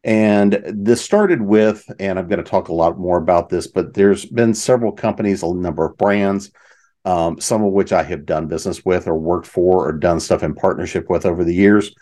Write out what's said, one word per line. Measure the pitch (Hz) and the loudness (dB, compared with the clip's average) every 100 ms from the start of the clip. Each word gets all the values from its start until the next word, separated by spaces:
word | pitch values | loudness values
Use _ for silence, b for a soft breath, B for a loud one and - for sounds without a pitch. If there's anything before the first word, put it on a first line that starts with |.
And | 120 110 107 104 101 98 | 0 2 4 4 2 0
this | 78 107 104 120 | -4 -4 0 0
started | - 208 202 156 | 2 2 2 0
with, | 101 107 107 104 - - | 2 4 2 0 -12 -8
and | 98 92 | -6 -4
I'm | 85 | -2
gonna | 98 | -2
talk | 82 95 87 | 0 -2 -2
a | |
lot | 82 82 92 | 0 0 0
more | 90 87 | -2 0
about | 80 - 85 | 2 2 2
this, | 87 - | -4 -2
but | 95 85 | -4 -4
there's | - 101 98 | 2 2 2
been | - 120 113 | -2 0 0
several | 107 - 123 113 | 0 0 0 0
companies, | - 110 104 104 95 | -2 -4 -2 -2 -2
a | 85 | -4
number | 90 87 80 | -4 -4 -2
of | 80 - | -4 0
brands, | 101 101 98 98 - b b b b _ | 0 2 0 -2 -8 b b b b _
um, | - 87 85 80 | -4 -2 -2 -4
some | - 110 | -4 0
of | 104 | 0
which | 98 92 | 0 2
I | 92 | 0
have | 80 82 | 0 -8
done | 76 80 80 | -4 -4 -4
business | 82 98 85 | -6 -6 -4
with | 95 90 87 | -2 -2 0
or | 80 | -4
worked | 80 87 | -2 -2
for | - - 87 92 | -2 0 2 2
or | 71 | 0
done | 78 87 82 | -2 0 0
stuff | - 85 | 0 -2
in | 82 | -2
partnership | 71 95 76 92 90 - | -2 -2 -2 -4 -6 -2
with | 87 | -2
over | 95 85 | 0 -2
the | 85 | -2
years. | 87 98 104 101 _ | 4 6 4 2 _